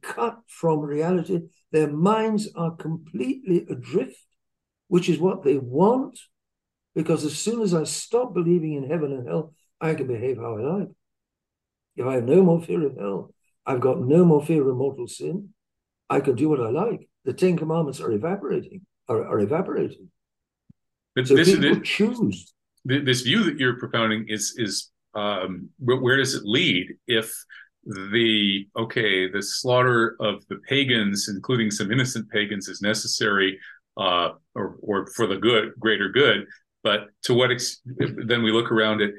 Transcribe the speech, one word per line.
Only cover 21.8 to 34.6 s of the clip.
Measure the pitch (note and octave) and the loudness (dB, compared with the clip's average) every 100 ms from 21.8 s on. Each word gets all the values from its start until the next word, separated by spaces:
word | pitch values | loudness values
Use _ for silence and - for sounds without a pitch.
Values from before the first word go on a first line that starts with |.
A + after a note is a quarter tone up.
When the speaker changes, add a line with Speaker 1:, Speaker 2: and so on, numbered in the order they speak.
Speaker 1:
choose. | - - G#3+ B3 D3+ G2 - _ _ _ B2+ | 0 0 0 0 -2 -4 -10 _ _ _ -2
Speaker 2:
Th-, | C3+ | 0
this | C3 B2+ | 2 0
view | A#2+ G3 | 2 2
that | F#3 C#3+ | 2 0
you're | C3 B2 | 0 0
propounding | - A#2+ A2+ A2 G#2+ | -4 0 0 0 -4
is, | G#2+ - - | -6 -6 -4
is, | G#2+ - - _ _ | -4 -6 -8 _ _
um, | G#2+ G#2 G2 F#2 F2+ - - | -6 -4 -4 -6 -8 -14 -6
wh-, | B2 B2+ | 0 2
where | B2 C3+ | 2 2
does | C3 | 2
it | - | 0
lead | G#2 B2 F3+ F2+ F#2 - - | 0 2 2 0 -4 -10 -2
if | A2+ A2 - - - - _ | -2 -2 -8 -16 -20 -20 _
the, | - G2 G2 A2+ A2+ G#2+ G#2 G2 G2 A#2+ | -12 -10 -4 0 2 2 2 0 -4 -8
okay, | A2+ - G#2+ F#2+ F#2 | -4 -2 0 2 0
the | G2+ | -4
slaughter | G2+ - B2+ B2 B2+ A#2+ A2+ - | -6 -4 2 4 4 4 0 -2
of | A2 G2+ - | -4 -4 -8
the | G2 - | -14 -2
pagans, | C3+ C3+ A#2 G2+ G2+ - | 0 2 2 0 -2 -4
including | G2+ - B2+ A2 | -6 -2 0 0
some | G#2 G2 | -2 0
innocent | A#2+ C3 A#2 G#2 | 0 0 -4 -4
pagans, | A2 G#2 G#2 F#2+ | -2 -2 -4 -8
is | F#2 | -6
necessary, | G2+ G#2+ - - A2 G2+ F#2+ F#2+ - - _ - | -2 -2 -2 -2 0 2 0 -2 -12 -20 _ -4
uh, | G2 F2+ E2 - _ | 0 0 0 -4 _
or, | - | -8